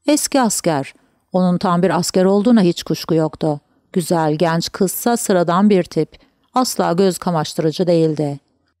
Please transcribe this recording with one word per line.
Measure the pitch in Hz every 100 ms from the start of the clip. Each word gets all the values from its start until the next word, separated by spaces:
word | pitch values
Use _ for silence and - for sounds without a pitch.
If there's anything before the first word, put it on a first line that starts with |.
| -
Eski | 294 - 277
asker, | 233 - 175 151 139 - _ _ _
onun | 185 185 175
tam | 190 175
bir | 180 170
asker | 170 190 185
olduğuna | 202 208 233
hiç | 175 165
kuşku | - 160 - 160
yoktu. | 156 - 160 147 - _ _
Güzel, | 190 165 175 160 156
genç | 170 165 -
kızsa | - 214 - - 233
sıradan | - 185 170 175 208
bir | 190
tip. | 170 - 151 - _ _ _
Asla | 247 254 - 180
göz | 170 196 170
kamaştırıcı | - 170 147 - 160 147 -
değildi. | 170 160 151 147 143 _ _ _ _